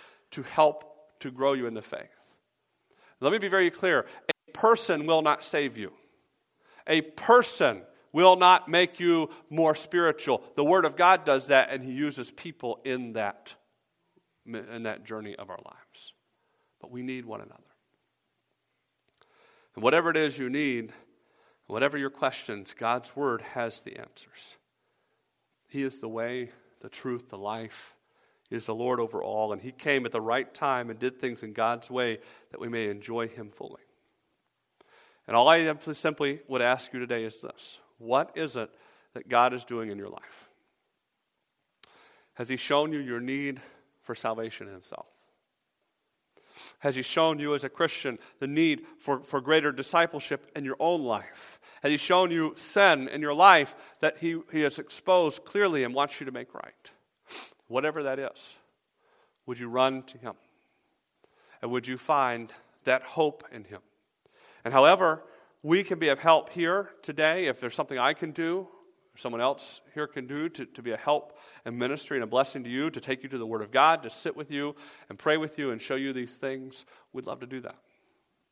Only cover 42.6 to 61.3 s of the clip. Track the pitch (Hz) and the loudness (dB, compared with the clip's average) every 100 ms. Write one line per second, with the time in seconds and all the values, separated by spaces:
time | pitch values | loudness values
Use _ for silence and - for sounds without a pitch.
42.6 | - 143 156 151 131 117 123 135 143 131 | 0 2 2 -4 -6 -8 -6 -6 -6 -10
43.6 | - _ _ _ - 117 117 113 113 - | -16 _ _ _ -12 -6 -4 -4 -8 -10
44.6 | 101 95 - - - _ _ _ _ _ | -16 -18 -18 -18 -18 _ _ _ _ _
45.6 | _ _ _ _ _ _ _ _ _ - | _ _ _ _ _ _ _ _ _ -20
46.6 | - _ 143 131 120 170 160 151 147 147 | -20 _ -4 -4 -2 2 2 2 -2 -4
47.6 | 135 - 165 - 135 117 - - 135 147 | -4 -2 -2 -2 -8 -8 -14 -10 -4 0
48.6 | 165 147 - - - 131 - 139 127 160 | 2 0 -6 -14 -6 -6 -2 -6 2 2
49.6 | 147 131 139 170 165 151 - 139 - 151 | 2 -4 -2 0 0 -2 -8 -8 -8 -10
50.6 | 135 - 160 175 127 104 - - - - | -8 -2 0 0 0 -4 -4 -20 -20 -20
51.6 | - - 143 147 - 180 180 165 156 - | -20 -4 0 0 4 4 4 0 -4 -6
52.6 | - 208 196 147 131 147 151 147 190 170 | -4 4 6 4 0 -6 -4 6 10 10
53.6 | 139 - - - 156 - 170 165 - 160 | 6 -6 -20 -2 -2 -2 -4 -6 -6 0
54.6 | 147 143 - - - 180 160 - - 202 | 0 -2 -14 -10 2 4 4 -2 -6 0
55.6 | 202 151 123 131 143 - 135 123 123 - | 2 2 0 0 -2 -2 -10 -10 -12 -14
56.6 | - - - _ _ _ _ - - _ | -16 -18 -20 _ _ _ _ -16 -16 _
57.6 | - 120 151 151 143 135 135 - - - | -6 -2 -2 -2 -4 -4 -6 -10 -20 -20
58.6 | _ _ _ _ _ _ _ _ - 120 | _ _ _ _ _ _ _ _ -12 -10
59.6 | 120 127 131 135 131 123 117 - _ _ | -4 2 2 2 -12 -16 -14 -14 _ _
60.6 | _ _ _ _ _ _ _ | _ _ _ _ _ _ _